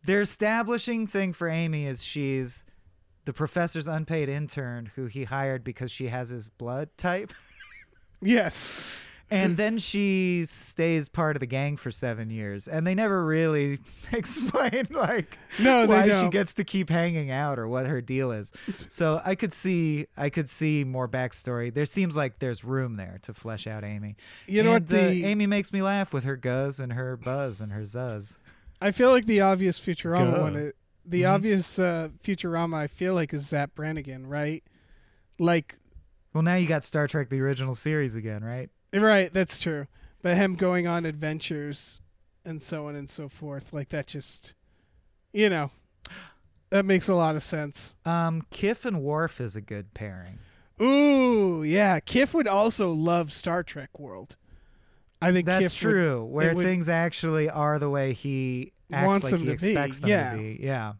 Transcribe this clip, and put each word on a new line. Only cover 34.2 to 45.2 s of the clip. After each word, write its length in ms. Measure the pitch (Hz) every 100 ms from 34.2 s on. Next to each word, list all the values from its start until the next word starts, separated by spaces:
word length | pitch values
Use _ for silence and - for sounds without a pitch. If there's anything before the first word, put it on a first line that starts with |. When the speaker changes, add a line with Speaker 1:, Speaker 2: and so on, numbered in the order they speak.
| 131
Speaker 2:
right? 340 | 143 147 160 _ _ _ - _ _ _ _
Like, 380 | 170 170 - - _ - _ _ _
Speaker 1:
Well, 100 | 156
now 120 | 165 180
you 120 | 170
got 160 | 156
Star 240 | - 156 147
Trek, 220 | 160 127
the 100 | 135
original 360 | 135 131 131 123
series 400 | 151 156 135 113
again, 280 | 110 107
right? 260 | 110 123 - _ _
Speaker 2:
Right, 380 | 196 220 208 180
that's 240 | 185 180 -
true. 300 | 175 151 139 _ - _
But 140 | 180 175
him 200 | 196 180
going 300 | 185 180 175
on 200 | 170 165
adventures 960 | 151 151 156 - 151 147 147 - - - _ _ _
and 180 | 170 160
so 280 | - 160 147
on 60 | 147
and 120 | 143
so 200 | - 147
forth, 420 | - 151 139 -
like, 160 | 151 139
that 160 | 151 135
just, 480 | 147 - - - _ _ _ _ _ _ _